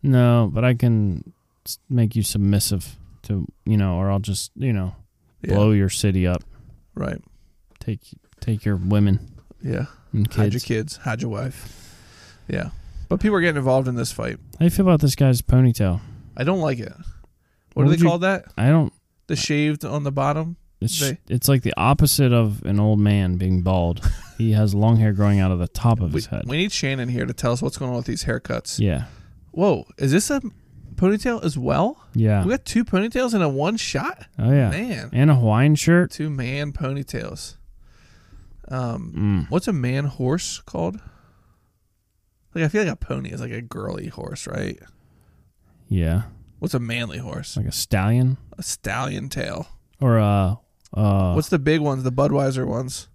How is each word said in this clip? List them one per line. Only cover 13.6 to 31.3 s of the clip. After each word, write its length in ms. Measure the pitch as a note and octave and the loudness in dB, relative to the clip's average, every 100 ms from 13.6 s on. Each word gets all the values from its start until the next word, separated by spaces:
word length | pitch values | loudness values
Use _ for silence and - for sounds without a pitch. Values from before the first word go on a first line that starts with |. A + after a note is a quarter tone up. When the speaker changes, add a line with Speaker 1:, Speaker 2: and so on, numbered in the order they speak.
| C3 C3 C3 | 2 2 0
Speaker 2:
in 80 | A#2+ | -4
this 160 | A#2 | -6
fight. 260 | - A#2 - - | -6 -8 -8 -16
Speaker 1:
How 60 | - | 0
do 60 | E3+ | 2
you 40 | |
feel 160 | - F#3+ | 4 4
about 140 | E3 | 4
this 140 | D3 - | 4 4
guy's 260 | C#3 B2 | 2 2
ponytail? 580 | - B2+ B2+ A2+ G2+ F2+ - - - - | 4 4 6 4 0 0 -6 -20 -20 -6
Speaker 2:
I 60 | |
don't 160 | C3 F#3+ | -2 0
like 160 | D#3 B2 | 0 -4
it. 140 | G2+ | -8
What 120 | - - - - _ _ _ _ | -12 -14 -14 -20 _ _ _ _
Speaker 1:
What 100 | - C3+ | 2 4
Speaker 2:
do 40 | |
Speaker 1:
would 100 | D#3+ | 6
Speaker 2:
they 40 | |
Speaker 1:
you 60 | E3 | 4
Speaker 2:
call 100 | E3+ | 4
that? 260 | F#3 F#3+ - - | 0 -2 -4 0
Speaker 1:
I 120 | A#2 | 4
don't 260 | E3 D3+ _ _ _ _ | 4 2 _ _ _ _
Speaker 2:
The 80 | D#3+ | -6
shaved 480 | - D3 D3+ D3 | -2 0 0 -2
on 200 | - D3 | -6 -4
the 80 | C#3+ | -4
bottom? 460 | C#3 C#3 D3+ D#3+ E3+ _ _ | -2 -2 -2 -4 -10 _ _
Speaker 1:
It's, 200 | A2 D#3+ | -4 -2
Speaker 2:
They 180 | C#3+ - _ | -2 -4 _
Speaker 1:
it's 180 | B2 - | -2 2
like 140 | C3+ | 2
the 100 | A#2 - | 2 0
opposite 560 | A#2 A#2 D3 - C3 | 2 4 4 4 4
of 280 | A#2+ A2+ G2+ - | 4 2 0 0
an 120 | G2+ | 2
old 200 | G#2+ G#2+ | 4 4
man 380 | G#2 G2+ F#2 F2+ | 4 4 2 0
being 240 | F#2 F#2 | 2 2
bald. 400 | F2 F#2 E2+ E2+ - | 2 2 0 0 -2
Speaker 2:
<laughs> 320 | - - - | -2 -8 -4
Speaker 1:
He 140 | A2+ | 2
has 200 | A2 G#2+ G2+ | 4 4 4
long 220 | A2 A#2 | 4 6
hair 160 | A2 | 4
growing 260 | G2 G#2 G2+ | 4 4 4
out 120 | F#2 | 2
of 80 | F2+ | 0
the 80 | F2 | -2
top 340 | - A#2 A#2 | 0 0 2
of 100 | F2+ | 0
Speaker 2:
We, 60 | C#2+ | -2
Speaker 1:
his 80 | - | -4
head. 180 | - - | -8 -4
Speaker 2:
we 100 | D3 | -4
need 140 | G3 | -2
Shannon 360 | - C3+ C3+ B2 | -2 -4 -4 -4
here 180 | B2 B2 | -4 -6
to 80 | |
tell 180 | A#2 A#2+ | -4 -2
us 80 | B2 | -2
what's 160 | C3+ - | -4 -6
going 140 | C3 | -6
on 60 | B2 | -6
with 100 | A#2+ | -4
these 180 | A#2 - | -6 -4
haircuts. 540 | A#2 - A2+ - - | -6 -4 -8 -6 -2
Speaker 1:
Yeah. 260 | G#2+ C#2 - - - - - | 0 0 -6 -14 -20 -20 -14
Speaker 2:
Whoa, 340 | - G3 A#2+ - - | -2 0 0 -4 -6
is 120 | C#3 | 0
this 180 | D#3+ - | 0 2
a 100 | C#4+ G#3+ - _ - - - | -4 -4 -16 _ -20 -16 0
ponytail 480 | F#3 G#3+ B3+ | 0 2 -2